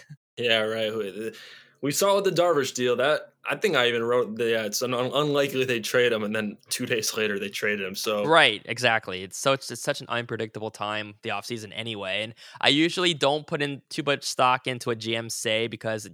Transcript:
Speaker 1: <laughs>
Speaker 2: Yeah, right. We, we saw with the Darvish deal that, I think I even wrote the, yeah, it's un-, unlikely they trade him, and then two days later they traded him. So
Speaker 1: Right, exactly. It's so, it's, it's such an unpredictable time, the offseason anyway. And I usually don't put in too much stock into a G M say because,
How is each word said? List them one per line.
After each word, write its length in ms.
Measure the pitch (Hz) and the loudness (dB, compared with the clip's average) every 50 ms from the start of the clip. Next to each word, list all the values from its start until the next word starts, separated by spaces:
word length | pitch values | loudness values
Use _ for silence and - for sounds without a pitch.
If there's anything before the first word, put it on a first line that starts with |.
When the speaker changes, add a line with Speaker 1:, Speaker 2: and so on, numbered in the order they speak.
| - - | -12 -16
Speaker 1:
<laughs> 40 | 147 - _ _ _ | -20 -20 _ _ _
Speaker 2:
Yeah, 240 | - 120 120 113 110 | -4 0 2 2 2
right. 360 | 107 110 110 113 110 107 110 | 2 0 0 -2 -2 -2 -2
We, 360 | 110 104 98 90 98 110 113 110 - - - - - - _ _ _ - | -2 -4 -4 -6 -8 -8 -8 -10 -12 -16 -20 -20 -20 -20 _ _ _ -4
we 100 | 143 143 | -2 0
saw 220 | - 202 202 196 | 2 4 4 4
with 100 | 202 190 | 4 4
the 60 | 190 | 2
Darvish 420 | 170 165 175 175 165 143 127 - - | 4 4 4 4 4 4 2 0 0
deal 240 | 127 123 123 120 | 0 2 2 2
that, 380 | 117 127 147 151 - - - _ _ - | 4 4 2 2 2 -2 -6 _ _ -6
I 120 | - 139 | -6 -2
think 200 | 147 - 208 156 | 0 0 2 4
I 120 | 127 120 120 | 4 4 4
even 140 | 117 117 117 | 4 2 2
wrote 340 | 117 120 123 117 101 110 | 2 2 2 2 0 -2
the, 140 | 117 120 113 113 | -2 0 2 2
yeah, 100 | 110 110 | 0 0
it's 180 | 107 104 - | -2 -2 -2
un-, 140 | 127 120 127 | -2 -2 0
unlikely 720 | 120 127 127 120 139 151 147 143 143 143 135 127 131 127 | -2 -2 0 0 0 2 2 2 2 2 2 0 0 0
they 140 | 120 123 117 | 0 0 -2
trade 320 | 107 - - 127 120 123 113 | -2 0 2 4 4 4 2
him, 100 | 107 107 | 0 0
and 100 | 104 107 | -2 -2
then 220 | 110 107 104 - - _ - | -2 -4 -4 -6 -10 _ -8
two 160 | - - 127 | -6 -6 -2
days 280 | 127 127 110 107 - - | -2 -2 -2 -2 -2 -2
later 240 | - 107 104 101 98 | 0 0 0 -2 -2
they 120 | 101 101 | -6 -8
traded 340 | - - - 104 104 101 95 | -6 -4 -2 -2 -2 -2 -4
him. 80 | 92 98 | -6 -6
So 300 | - - 113 107 104 104 | -6 -4 -2 0 0 2
Speaker 1:
Right, 380 | 147 165 165 147 123 104 98 - | 4 6 6 6 6 4 0 -6
exactly. 580 | - 117 117 123 120 113 110 - - 92 92 95 | -8 -4 0 2 2 2 2 0 -4 -8 -8 -8
It's 140 | 92 - | -10 -10
so, 160 | - - 139 135 | -2 0 0 0
it's, 180 | 131 - - | 0 -2 -8
it's 120 | 120 - - | -10 -6 -4
such 180 | 147 143 - | -4 -4 -4
an 60 | 127 - | -6 -6
unpredictable 640 | 117 120 120 120 120 107 113 110 - 107 107 110 | -4 -4 -4 -4 -6 -6 -6 -6 -8 -8 -8 -8
time, 440 | - - 107 104 107 107 107 104 104 _ - | -8 -6 -6 -4 -4 -4 -6 -8 -12 _ -6
the 80 | 113 | -6
offseason 420 | 104 101 101 - 120 110 107 98 - | -6 -6 -6 -8 -8 -8 -8 -10 -10
anyway. 480 | - 113 117 110 101 95 92 95 104 107 | -10 -8 -8 -8 -6 -6 -4 -4 -4 -4
And 120 | 113 113 - - - - - | -6 -10 -14 -20 -20 -6 2
I 100 | - 123 | 4 4
usually 420 | 139 147 160 170 165 190 180 180 170 | 4 4 2 2 0 0 0 0 2
don't 340 | 135 139 139 147 156 147 | 2 2 2 2 0 -2
put 140 | - 170 147 | -4 -4 -4
in 220 | 143 143 139 127 - _ | -2 -4 -4 -8 -12 _
too 120 | - - 147 | -8 -4 -2
much 220 | 143 139 127 - | -2 -2 -2 -2
stock 420 | - - - 131 127 127 127 - | -4 0 2 4 4 4 2 0
into 240 | 131 127 120 - 123 | -4 -6 -4 -4 -4
a 60 | 117 | -4
G 180 | 110 110 113 113 | -4 -4 -4 -4
M 140 | 113 117 113 | -4 -4 -6
say 380 | - - - 117 110 110 117 | -8 -4 -2 0 0 0 0
because, 420 | 117 113 107 - 110 110 110 104 95 | -2 -4 -6 -6 -6 -6 -6 -8 -10